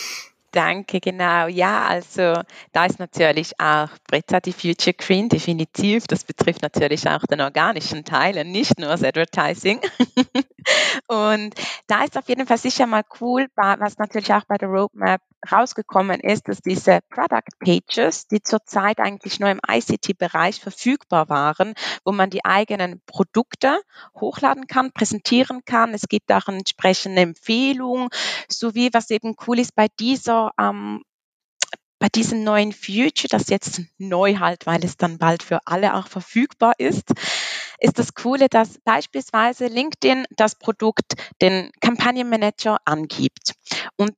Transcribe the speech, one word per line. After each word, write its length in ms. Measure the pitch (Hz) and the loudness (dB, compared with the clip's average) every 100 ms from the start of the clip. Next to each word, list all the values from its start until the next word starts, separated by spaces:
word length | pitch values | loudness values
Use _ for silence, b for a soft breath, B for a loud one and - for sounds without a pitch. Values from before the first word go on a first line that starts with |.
| B B B _ _ | B B B _ _
Danke, 480 | 175 165 180 196 185 | 0 0 -2 -4 -4
genau. 480 | 185 185 175 170 165 | -4 -2 2 2 2
Ja, 380 | 180 185 208 - | 2 2 2 0
also 480 | 175 - - 175 170 170 B B | -2 -4 0 2 0 -4 B B
da 140 | 160 180 | 2 2
ist 120 | - | 0
natürlich 600 | 180 - 165 151 - - | -6 2 4 4 -2 0
auch 300 | 160 151 151 - - | 2 2 0 -8 -4
Britta 320 | 143 - 185 | -4 0 -2
die 140 | 185 | -2
Future 420 | 175 170 170 - - | -4 -4 0 0 0
Queen, 340 | - 190 226 | 0 0 2
definitiv. 800 | 160 165 165 160 - 202 220 - | 0 0 -2 -4 -2 0 0 0
Das 160 | - | -4
betrifft 400 | - - - 170 | -4 -2 0 0
natürlich 440 | 151 - 147 151 156 | -2 0 0 0 0
auch 160 | 151 - | -2 0
den 160 | 151 | -2
organischen 640 | 139 151 165 165 - 160 | 0 2 0 0 -6 -10
Teil 340 | 156 156 165 190 | -4 0 0 0
und 120 | 160 | -4
nicht 280 | 190 285 - | -2 0 0
nur 100 | 151 | 0
das 140 | 170 | 0
Advertising. 760 | 131 156 165 - 151 170 185 214 | 0 0 -2 0 -2 -2 -2 -2
<laughs> 760 | 381 - 240 - 247 - - - B 587 605 269 - | -2 -2 0 0 0 -2 -6 -6 B 0 0 -4 -4
Und 480 | 220 214 214 208 B B B - | 0 2 0 -2 B B B -2
da 160 | 214 | 0
ist 140 | 285 269 | 0 -4
auf 100 | - | -4
jeden 180 | 247 262 | -2 0
Fall 120 | 240 | 0
sicher 300 | 254 - 247 | 0 0 2
mal 160 | 220 214 - | 0 -2 -6
cool, 280 | 240 254 262 - | -2 0 0 0
wa-, 240 | 196 202 | 0 2
was 180 | 208 - | -2 -4
natürlich 360 | 214 214 202 | -6 -4 0
auch 120 | 208 - | 0 0
bei 120 | 202 | -4
der 120 | 196 | -2
Roadmap 520 | 190 202 - 190 185 _ _ - | -2 -2 -2 -2 -2 _ _ 0
rausgekommen 720 | 196 254 - - 190 196 180 | 2 2 -2 -2 0 0 -2
ist, 280 | - - - | -2 -2 -4
dass 140 | - | -6
diese 380 | - 185 - 175 - | -4 0 4 4 2
Product 480 | - 330 233 - - | -4 -2 -2 -4 -4
Pages, 680 | 180 175 - - 233 - - | 0 0 0 -2 -2 -2 -4
die 140 | 208 | -4
zurzeit 580 | - 220 - 202 196 220 | 0 -2 -2 -2 0 0
eigentlich 400 | - 202 196 - | -2 -4 -10 -2
nur 100 | 202 | 0
im 120 | 190 - | 0 0
I-C-T-Bereich 920 | 110 - - - 196 175 160 175 208 | 0 0 -2 -4 -4 -2 0 0 -2
verfügbar 680 | - - 247 277 _ 170 156 | -10 -4 -2 -2 _ 0 2
waren, 440 | 147 147 151 208 220 B B | 0 0 0 -2 -4 B B
wo 80 | - | -2
man 180 | 202 190 | 0 0
die 140 | 185 | 0
eigenen 580 | 190 190 214 202 180 180 - | 2 2 2 -2 -4 -8 -6
Produkte 720 | - 190 214 247 - 262 320 - B B - | -2 0 0 -2 0 0 0 -4 B B -8
hochladen 520 | 214 - 269 269 262 | -8 -2 0 0 -2
kann, 240 | 262 262 | -2 -2
präsentieren 720 | - 214 208 - 240 262 254 - | -2 -4 -2 0 2 2 -4 -4
kann. 280 | 233 233 | 0 0
Es 140 | 208 - | -2 -6
gibt 220 | 208 - | -2 0
auch 160 | 196 202 | 0 0
eine 100 | 190 | -6
entsprechende 640 | 190 - 185 185 196 185 | -6 0 2 2 0 2
Empfehlung, 880 | 175 165 - 233 269 269 254 254 247 B B B - | 0 0 -2 0 0 0 -4 -4 -4 B B B -8
sowie 400 | - 233 214 247 | -6 -4 0 2
was 180 | 233 - | 2 0
eben 240 | 214 226 214 - | -4 -4 -8 -2
cool 120 | 240 | 0
ist 160 | 247 - | 0 2
bei 120 | 214 - | 0 0
dieser, 520 | 226 262 - 226 220 - | -2 -2 0 0 0 0
ähm, 440 | 208 202 208 214 - _ _ _ _ - - - _ - | -2 -2 -6 -8 -12 _ _ _ _ -10 -10 -10 _ -4
bei 80 | 202 | 0
diesem 340 | 220 214 226 | 0 0 0
neuen 280 | 214 208 208 | 2 2 2
Future, 560 | 202 - 202 277 - 262 | -4 -4 0 0 0 -2
das 200 | 208 - | -2 0
jetzt 320 | 196 - - 170 - | -2 -2 -10 -10 -12
neu 400 | 190 180 196 202 | -4 0 2 2
halt, 280 | 175 175 - | 0 -2 -2
weil 180 | 165 | -2
es 140 | 170 - | -2 -2
dann 200 | 175 165 | -4 0
bald 260 | 165 170 | 0 0
für 160 | - 165 - | 0 -4 -2
alle 300 | 175 196 - | 0 0 -2
auch 120 | 185 | -4
verfügbar 680 | 190 - 220 269 - 233 - | -12 -4 0 0 2 2 4
ist, 360 | 254 - - B B B B B B - | 0 0 -2 B B B B B B 0
ist 200 | 247 - | 0 2
das 140 | 233 | -2
Coole, 360 | - 240 269 269 | -4 -2 4 4
dass 300 | 226 220 - | 4 2 -2
beispielsweise 880 | - 226 - 277 - 226 233 247 247 | 0 0 0 -8 -2 0 0 0 -2
LinkedIn 580 | 226 294 - 262 262 254 | -2 -4 0 2 2 0
das 240 | - 214 - | 2 2 0
Produkt 600 | - 214 220 - - B B - | -6 0 0 0 -4 B B 2
den 300 | 185 190 180 - | 2 2 -2 -2
Kampagnenmanager 960 | 226 240 240 247 247 226 208 - 220 214 - | 0 2 0 0 0 0 0 0 0 0 0
angibt. 680 | 151 151 - 135 - - - B B B - | -2 -2 -2 -2 -2 -8 -10 B B B -2
Und 160 | 202 | -2